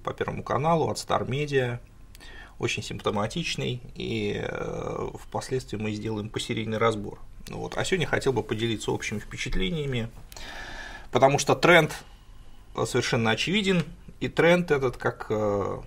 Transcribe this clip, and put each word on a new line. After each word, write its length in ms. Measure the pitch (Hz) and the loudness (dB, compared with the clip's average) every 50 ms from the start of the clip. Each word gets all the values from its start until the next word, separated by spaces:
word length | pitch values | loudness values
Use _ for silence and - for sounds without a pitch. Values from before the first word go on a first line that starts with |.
| - | -6
по 80 | - | -6
Первому 320 | - - - - 104 104 - | -4 -4 -2 -4 -4 -6 -4
каналу 460 | - - 117 143 165 170 160 135 110 | -2 0 0 2 4 4 4 2 0
от 80 | 107 - | -2 -4
Star 280 | - - - 101 104 | -4 -2 -2 -2 0
Media, 540 | 104 127 143 151 143 139 135 127 123 120 123 - - - - - - - - - - - - - - - - | -2 -2 -4 -2 0 2 2 2 0 -2 -6 -10 -14 -20 -20 -20 -20 -20 -18 -18 -16 -16 -16 -16 -16 -8 -4
очень 240 | - 117 - - - | -2 -2 -2 -2 -6
симптоматичный, 960 | - - 107 - - 104 104 104 113 - 170 165 - - - 135 131 123 120 - - - | -8 -6 -4 -2 -2 0 0 -2 -2 -2 -4 -4 -4 -4 -4 -2 -4 -4 -6 -8 -12 -10
и, 460 | - 120 123 113 110 104 104 107 107 - | -8 -6 -4 -2 -2 -2 -2 -2 -2 -4
э, 640 | - - - - - - - - - - - - - - - | -4 -4 -4 -4 -4 -4 -4 -4 -4 -4 -4 -6 -6 -8 -10
впоследствии 600 | - - - 107 - - 131 131 127 - - 107 | -12 -8 -8 -6 -6 -4 -4 -4 -4 -4 -6 -4
мы 160 | 107 107 107 | -4 -4 -4
сделаем 340 | 107 104 113 110 104 104 107 | -4 -4 -4 -4 -4 -4 -4
посерийный 500 | - - - - 120 113 110 107 110 107 | -6 -6 -4 -4 -4 -4 -2 -2 0 2
разбор. 400 | 113 117 107 104 101 - - - - - - - - - | 4 4 2 2 -2 -8 -10 -12 -14 -14 -14 -14 -12 -12
Ну 120 | - - | -10 -8
вот. 180 | - - - - | -8 -6 -4 -2
А 80 | 117 | -2
сегодня 220 | - 190 185 147 - | 0 0 0 0 2
хотел 260 | - 120 - 135 123 | 0 0 2 2 2
бы 100 | 110 104 | 2 0
поделиться 480 | - 117 107 113 117 110 101 - - | -2 -2 0 0 0 0 -2 -2 -2
общими 280 | 127 - - - 113 104 | -2 -2 -2 -4 -6 -6
впечатлениями, 920 | - - - - - - - 180 185 185 175 156 143 139 127 120 113 113 - - - - - - - - - - - - - - - - - - - - | -6 -8 -8 -8 -4 -2 0 2 2 2 0 -2 -2 -2 -2 -2 -4 -4 -6 -12 -18 -16 -16 -14 -14 -12 -12 -12 -12 -12 -12 -12 -12 -12 -14 -14 -6 0
потому 280 | - 123 135 135 143 135 | 4 6 8 8 6 6
что 160 | - - 127 | 4 4 4
тренд 380 | - - 160 175 170 156 156 - - - - - - - - - - - - - - - - - - 127 | 6 8 8 10 10 8 6 2 -6 -12 -16 -20 -20 -20 -20 -20 -18 -18 -18 -18 -18 -18 -10 -4 -2 -2
совершенно 460 | - - 123 - - - 123 113 113 | 0 2 0 2 2 2 2 4 4
очевиден, 520 | 113 110 - 143 180 220 196 190 190 175 151 - - - - - - - | 2 2 2 2 2 2 4 4 4 2 2 0 -4 -16 -16 -18 -10 -6
и 80 | - 123 | -6 -2
тренд 420 | - - 151 170 175 175 175 175 | 2 6 8 8 8 8 6 4
этот, 280 | 147 135 135 123 120 - | 2 2 2 0 0 0
как, 300 | - 120 - - - - | -2 -2 -2 -2 -4 -2
э, 40 | 110 107 107 104 101 101 95 95 95 - - | 0 0 2 2 2 2 0 0 -2 -6 -8